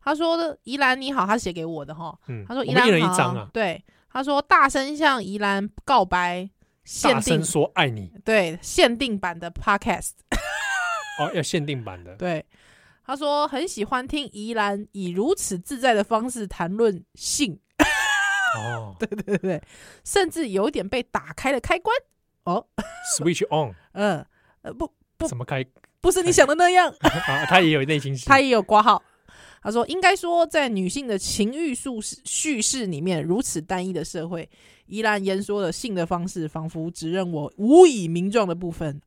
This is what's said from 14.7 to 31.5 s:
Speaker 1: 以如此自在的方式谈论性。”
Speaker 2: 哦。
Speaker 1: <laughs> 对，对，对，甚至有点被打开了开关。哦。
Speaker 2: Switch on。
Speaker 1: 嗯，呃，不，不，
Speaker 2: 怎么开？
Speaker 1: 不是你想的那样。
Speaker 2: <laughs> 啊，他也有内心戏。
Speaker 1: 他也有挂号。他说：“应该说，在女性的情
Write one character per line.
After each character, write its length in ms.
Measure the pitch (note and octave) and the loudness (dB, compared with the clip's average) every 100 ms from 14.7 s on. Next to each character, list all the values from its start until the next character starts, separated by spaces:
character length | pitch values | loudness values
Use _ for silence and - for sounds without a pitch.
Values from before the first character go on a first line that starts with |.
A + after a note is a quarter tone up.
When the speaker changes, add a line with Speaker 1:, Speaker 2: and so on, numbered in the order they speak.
| G3+ G#3 | -4 -8
Speaker 1:
以 180 | G3 F3+ | -8 -6
如 240 | F3 B3 | -2 0
此 240 | G4 - F3+ | 0 -2 -8
自 200 | - C4+ | -8 -2
在 140 | B3+ | 2
的 100 | G#3+ | 2
方 280 | G3+ A3 B3 | 2 -2 -2
式 160 | B3 G3 | -8 -10
谈 260 | - E3+ | -6 -4
论 320 | G3+ A#3 F3+ - | 2 2 0 -10
性。” 460 | - - - - D#3 _ - - - - G#5 G5 G5+ F#5+ E5 | -12 -6 -2 -2 -4 _ 0 2 2 0 0 0 0 -2 -2
Speaker 2:
哦。 400 | A2 A#2 G#2+ F#2 | -4 -8 -10 -8
Speaker 1:
<laughs> 20 | |
对， 80 | - | -6
对， 280 | G#3 G3+ G3+ | -6 -4 -2
对， 260 | F#3 F3 - - - - | -2 -6 -8 -20 -20 -18
甚 260 | - G4+ F#4 | -2 0 0
至 180 | E4 C#4 | -2 -4
有 220 | F#3+ A3 | 0 0
点 180 | D4 F#3+ | -2 -4
被 140 | B3+ | -6
打 320 | - - - | -4 -6 -6
开 180 | D#3 C4 | -4 -2
了 80 | C#4+ | -2
开 180 | - F#4 | -2 -2
关。 160 | A4 B4+ _ _ _ _ | 0 -2 _ _ _ _
哦。 220 | - F#3 - - - - - - | -2 -2 -4 -12 -10 -12 -6 -2
Speaker 2:
Switch 260 | D3+ E3+ - | 0 0 0
on。 240 | D3+ C3+ F2+ _ | 0 0 -6 _
Speaker 1:
嗯， 320 | - G#3 D#3+ - _ _ _ | -2 -2 -2 -6 _ _ _
呃， 100 | - | -16
不， 180 | A#3+ D#4+ _ _ _ | -8 -8 _ _ _
不， 100 | D#4+ | -6
Speaker 2:
怎 80 | A#2+ | -6
么 80 | |
开？ 180 | B2 C3+ C3 _ _ _ | -4 -4 -4 _ _ _
Speaker 1:
不 100 | F4 | 2
是 120 | F#4 | 2
你 100 | F4 | 4
想 140 | F4+ C#4 | 6 6
的 80 | |
那 160 | D#4 F4 | 6 6
样。 180 | F4+ E4 - | 6 2 2
Speaker 2:
<laughs> 40 | |
啊， 440 | - E3 E3 C#3 | 0 2 -2 -2
他 160 | D3+ F#3 | 4 6
也 120 | E3+ | 6
有 120 | D3+ | 2
内 140 | C3+ D3+ | 2 -2
心 180 | C#3 C3+ | -2 -6
戏。 80 | |
Speaker 1:
他 160 | - C4+ | 4 6
也 80 | C4+ | 6
有 140 | A#3 | 2
挂 200 | G3 G#3+ | 6 6
号。 200 | G#3+ G3+ _ _ _ - - - | 6 4 _ _ _ -20 -20 -10
他 120 | - | -4
说 120 | A3+ A#3 | -2 -2
：“应 120 | E4+ | 2
该 140 | F#4 | 2
说， 320 | F#4+ F4 E4+ E4 | 2 0 0 2
在 220 | D#4+ C4+ | 2 0
女 200 | G3+ F#3 | 0 -2
性 200 | C#4 C4 | -4 -4
的 100 | G3 | -4
情 340 | - - G#3 | -4 -2 -2